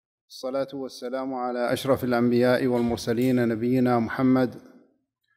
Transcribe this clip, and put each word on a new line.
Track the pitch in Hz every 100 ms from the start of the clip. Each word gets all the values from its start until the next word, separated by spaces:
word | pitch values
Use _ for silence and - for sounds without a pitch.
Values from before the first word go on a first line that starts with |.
| _ _ _
الصلاة | - 131 135 135
والسلام | 139 127 - 123 131 135
على | 127 123 123 120
أشرف | 127 135 127
الأنبياء | 123 120 120 120 123 123 131
والمرسلين، | 120 120 113 - 117 127 123 117
نبينا | 110 123 131 123 120
محمد | 110 - 131 131 127 - - - _ _ _ _ _